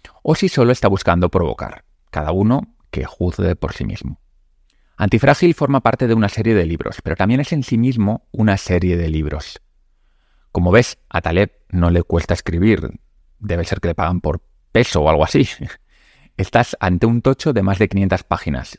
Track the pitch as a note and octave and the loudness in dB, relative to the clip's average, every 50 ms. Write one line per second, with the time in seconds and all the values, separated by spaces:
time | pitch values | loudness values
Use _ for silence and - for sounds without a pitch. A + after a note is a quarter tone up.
0 | _ - _ _ _ - D#3+ - G3+ F3+ - D3+ A#2+ A#2+ B2+ - - G#2 F#2+ F#2+ | _ -20 _ _ _ -2 0 0 0 0 2 2 2 2 2 2 2 0 0 2
1 | - - E2+ F2 F2+ F2 - F2+ E2+ C#2+ - - - - G1+ - _ _ _ _ | 0 0 2 2 2 2 0 0 0 0 -4 -6 -8 -12 -14 -16 _ _ _ _
2 | _ _ - D#2 D2+ D2+ F2 F#2+ G#2 A2 B2 C#3+ - - _ _ _ _ - - | _ _ -8 -6 -4 -2 -2 0 2 2 0 0 -2 -8 _ _ _ _ -8 -8
3 | - - - _ F#2 F2+ - - F#2 F2+ F2 - - - - - - G2+ F#2+ - | -8 -8 -6 _ -4 -4 -2 -2 -2 -2 -2 -2 -4 -8 -6 -6 -8 -8 -8 -8
4 | - B1+ - - _ _ _ _ _ _ _ _ _ _ _ _ _ _ _ - | -10 -12 -12 -14 _ _ _ _ _ _ _ _ _ _ _ _ _ _ _ -4
5 | G#2+ F#2+ A#2 A2+ - C#3 D3 - F3+ F3 D#3+ - D3+ C#3 C#3 C3 - A#2 A#2+ - | -2 0 2 4 4 4 4 4 4 2 2 2 0 0 0 2 2 0 0 0
6 | C3 A#2 A2+ A2+ A#2+ A#2 - - G#2+ A2+ A2+ G2+ E2+ D#2+ E2+ C#2+ B1 - - - | 0 2 2 2 2 0 0 -2 0 2 2 2 2 0 -2 -4 -6 -8 -10 -8
7 | - - D#2+ - F#2+ G2+ A#2+ C3+ D3 - F3 D3 B2+ - - A2+ A#2 C3 B2+ A2+ | -6 -6 -2 0 2 2 2 0 0 -2 -2 -4 -2 0 0 2 2 2 2 2
8 | G2+ G2+ A2+ A#2+ - _ - - A2 G#2+ F#2+ F#2+ - - F#2 F2 F2+ F2+ F2 E2+ | 0 0 0 -4 -8 _ -4 0 2 2 2 0 0 0 0 0 2 2 0 0
9 | E2+ D#2+ D#2 D#2 D2+ D2 D2+ C#2+ - - - - - _ _ _ _ _ _ _ | 0 -2 -2 -2 -2 -4 -6 -8 -10 -12 -16 -20 -20 _ _ _ _ _ _ _
10 | _ _ _ _ _ _ _ _ _ _ _ F2+ E2+ F2 F2+ A2+ - - - - | _ _ _ _ _ _ _ _ _ _ _ -2 2 4 4 4 4 2 -4 -14
11 | _ _ - F2 - E2+ E2+ F2+ G#2 - - _ _ _ - F2+ E2+ E2+ E2+ E2 | _ _ -6 -4 -4 0 0 2 0 0 -2 _ _ _ -2 2 2 4 4 2
12 | E2 - - E2+ - - E2+ - - - E2 E2+ F#2 A2 G#2+ - - - - - | 2 0 -2 -2 0 -2 -4 -4 -4 -6 -2 0 2 2 2 2 0 -8 -12 -14
13 | - _ _ _ _ _ _ _ G#2 G#2 F2 E2+ E2 - - - - F2 E2 - | -20 _ _ _ _ _ _ _ -8 -4 -4 -4 -2 -4 -4 -4 -4 -4 -2 -2
14 | - E2 F2+ F2+ - D#2 D2+ E2 - _ _ _ _ _ _ A2+ A#2+ - - D#2+ | -2 -2 -2 -2 -2 -4 -4 -4 -8 _ _ _ _ _ _ 0 0 2 2 2
15 | D2 D#2 D#2 D2 D2+ - - C#3+ C#3 - - - D2 - - - _ _ _ _ | 2 4 4 4 2 2 2 2 0 0 -2 -10 -12 -14 -14 -18 _ _ _ _
16 | _ _ _ _ _ _ _ - F#2+ - - A#2 A#2 - - - - F#2 F2+ F2 | _ _ _ _ _ _ _ -6 -6 0 0 0 0 0 -4 -4 -2 -2 0 2
17 | - A2+ A#2 A#2+ - C3+ C3+ - - D#3+ C3 A2 F#2+ G2 G2 F#2 A2 F#2 - G2 | 2 2 0 0 0 0 -2 0 -2 -2 0 0 0 0 0 0 0 0 2 0
18 | G2 F#2+ F#2+ F2+ - _ G2 - - - C#2 B1 - - - | 0 0 0 -2 -2 _ -6 -6 -4 -6 -6 -6 -8 -12 -18